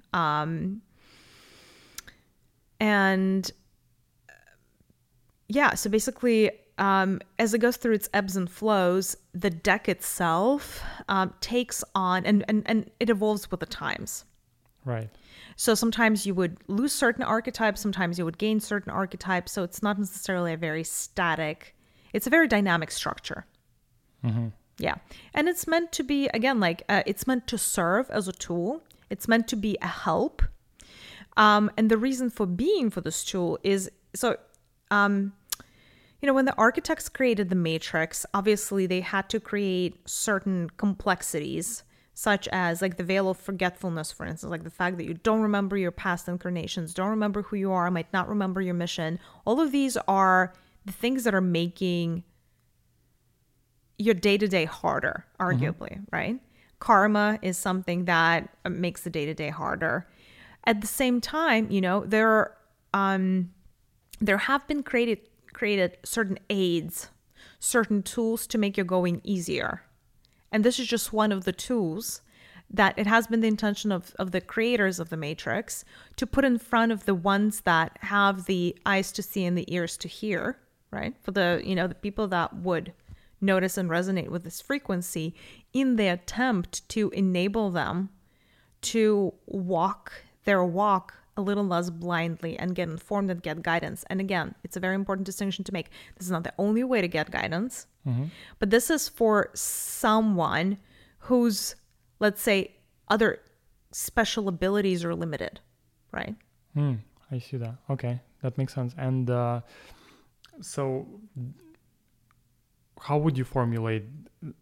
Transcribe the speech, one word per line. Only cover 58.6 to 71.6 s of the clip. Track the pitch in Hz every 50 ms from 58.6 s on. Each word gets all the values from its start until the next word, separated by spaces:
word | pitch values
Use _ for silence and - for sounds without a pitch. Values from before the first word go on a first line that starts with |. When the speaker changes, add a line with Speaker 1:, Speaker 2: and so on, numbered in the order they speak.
| _
Speaker 1:
uh, | 180
makes | 175 165 170 151 - - -
the | 175
day-to-day | 165 165 147 151 156 - 156 147
harder. | 156 160 160 - - - 165 - - 175 - - _ _ - - - - - - - _ -
At | 226 226 208
the | 208
same | 208 - - 269 254 247 240
time, | - - - 311 330 311 233 220 220 214
you | 202 196
know, | 185 180 185 208 -
there, | - 214 214 220 226 220 220 - - - _ _ _ _ _ _ _ -
um, | 196 196 196 190 190 190 185 185 185 180 175 - _ _ - _ _ _ _ _ _ _ _ - -
there | 214 208 190
have | 202 - - 269 285 -
been | - 302 294 262
created, | - - 240 240 233 214 - - _ _ _ _ _ -
created | - 233 208 208 196 180 180 - - -
certain | - - 233 220 190 190 - - _
aids, | 208 196 190 180 170 165 151 165 - - - - _ _ _ _ _ - - - - _
certain | - - - 240 214 - 208 202 185
tools | - - 240 226 226 226 233 -
to | - -
make | 220 208 202 196
your | - 190
going | 175 185 180 180 175 175 - -
easier. | - 202 185 165 160 151 131 - - - - - _ _ _ _ _ _ _ _ _ _ _ _ _
And | - 214 208
this | 247 247 -
is | 247
just | - 233 226 - - -
one | 214 214 208
of | 202 190 180
the | 190 180
tools | -